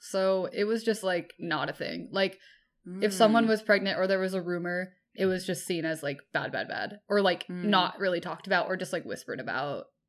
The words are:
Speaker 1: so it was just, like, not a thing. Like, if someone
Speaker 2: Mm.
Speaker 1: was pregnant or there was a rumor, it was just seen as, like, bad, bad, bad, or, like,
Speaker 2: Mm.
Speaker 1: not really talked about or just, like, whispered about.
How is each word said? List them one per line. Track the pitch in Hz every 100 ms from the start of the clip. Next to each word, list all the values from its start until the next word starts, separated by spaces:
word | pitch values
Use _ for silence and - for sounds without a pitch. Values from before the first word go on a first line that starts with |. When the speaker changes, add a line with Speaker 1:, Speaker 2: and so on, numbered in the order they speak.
Speaker 1:
so | - 190 190 190 180
it | -
was | 208 226
just, | 226 214
like, | 190 175 165 -
not | 170 156 147
a |
thing. | - - 82 -
Like, | 190 196 - - - _ _ 175 185
if | 208
someone | 190 220 226 226
Speaker 2:
Mm. |
Speaker 1:
was | 214
pregnant | - 202 196 180
or | 185
there | 190
was | 185
a | 190
rumor, | 175 175 175 180 185 - _ -
it | 190
was | 185 185
just | 175 -
seen | 175 160
as, | 156
like, | 143 139 _
bad, | 147 139
bad, | - 107
bad, | - 208 208 _
or, | 202
like, | 196 175 -
Speaker 2:
Mm. | 180
Speaker 1:
not | 202 190 170 -
really | 196 170
talked | 175 165 -
about | 185 -
or | 185
just, | 185
like, | 175
whispered | - 95 - 107
about. | - 107 143 110 - _